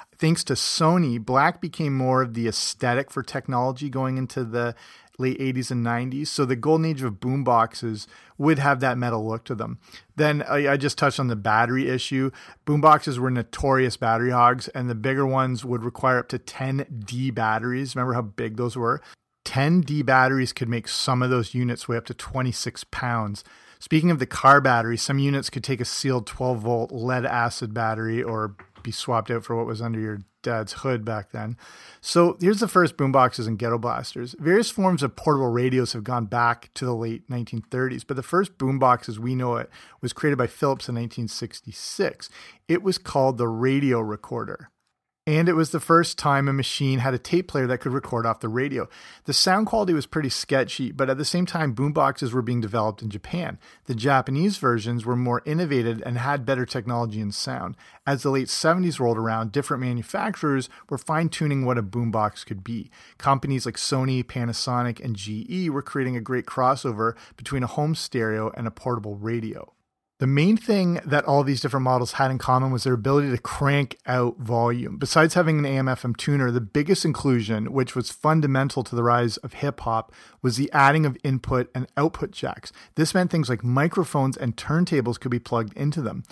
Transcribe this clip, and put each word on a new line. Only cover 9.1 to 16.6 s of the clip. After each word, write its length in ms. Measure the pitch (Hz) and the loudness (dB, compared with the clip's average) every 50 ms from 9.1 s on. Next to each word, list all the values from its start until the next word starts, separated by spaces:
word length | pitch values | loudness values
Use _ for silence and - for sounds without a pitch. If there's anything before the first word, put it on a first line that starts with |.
| 113 113 107 | -2 -2 -2
look 200 | 110 110 113 - | -4 -6 -6 -6
to 100 | - 131 | -8 -8
them. 240 | 104 113 113 120 123 _ - - - - _ _ | -6 -6 -8 -10 -12 _ -18 -20 -20 -20 _ _
Then 260 | - 151 151 147 147 | 2 2 2 2 0
I, 280 | - - 139 143 143 139 | 0 0 0 2 2 4
I 80 | 139 139 | 2 2
just 200 | 131 147 - - | 2 0 0 2
touched 220 | - 139 127 - | 2 2 2 2
on 80 | 135 123 | 0 -2
the 80 | 117 | -2
battery 520 | 107 98 113 107 110 120 117 127 131 139 139 | -2 0 2 4 4 4 4 2 0 0 0
issue. 440 | 127 127 - - 135 131 131 135 - - - - - - _ | 0 -2 -2 -2 -2 0 0 -2 -4 -6 -14 -20 -20 -8 _
Boomboxes 540 | - 147 151 143 156 151 151 - 156 135 123 | 0 2 6 8 8 8 8 6 2 -2 -2
were 120 | 123 127 | 0 0
notorious 640 | 127 123 113 - - - - 139 135 131 131 123 - | 0 0 -2 -4 -6 -2 0 2 4 4 4 2 0
battery 360 | - 131 117 113 113 120 123 | 0 0 2 2 2 2 2
hogs, 360 | 123 123 120 120 127 131 - - | 4 6 6 6 6 4 -2 -8
and 200 | - 135 123 123 | -6 -4 -4 -4
the 60 | 117 | -4
bigger 300 | 110 107 135 135 135 139 | -2 -2 -2 0 2 2
ones 380 | 131 131 131 131 127 127 113 131 | 2 2 2 0 0 -2 -4 -4
would 220 | 127 123 117 113 | -4 -4 -4 -4
require 340 | 123 120 - - 131 127 123 | -4 -4 0 2 2 4 2
up 80 | 120 - | 2 -2
to 100 | - 127 | -6 -8
ten 640 | - - - - | -8 -10 -10 -8